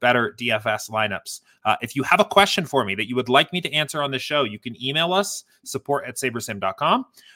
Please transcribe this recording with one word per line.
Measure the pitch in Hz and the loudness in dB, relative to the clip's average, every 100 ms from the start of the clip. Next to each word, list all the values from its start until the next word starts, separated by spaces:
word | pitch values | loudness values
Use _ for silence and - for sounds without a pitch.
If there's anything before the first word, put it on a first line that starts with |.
better | 120 123 113 - | 4 4 4 -4
D | 120 | -2
F | 110 110 | -2 0
S | 107 - | -4 -4
lineups. | 110 107 95 - - _ _ 107 | -2 -2 -2 -10 -16 _ _ 0
Uh, | 107 | 0
if | 117 | -2
you | 139 | -4
have | 127 180 | 2 4
a | |
question | 202 196 196 - | 6 4 4 2
for | 156 135 | 0 0
me | 101 | 0
that | 98 107 | -2 -2
you | 123 | -2
would | 120 | 4
like | 135 165 | 4 4
me | 180 | -2
to | 160 | -4
answer | 151 151 156 | -2 -2 -4
on | 143 | -4
the | 131 | -4
show, | - 147 | -2 -2
you | 120 104 | -2 -4
can | 123 110 | -12 -8
email | 131 151 170 | -4 -2 0
us, | 185 196 - - _ | 0 -2 -6 -14 _
support | - - - 143 123 | -10 -8 -2 -2 -2
at | |
sabersim | 120 127 117 - 101 | -4 -4 -4 -8 -4
dot | 95 - | -4 -2
com. | 151 233 - _ _ | 0 0 -2 _ _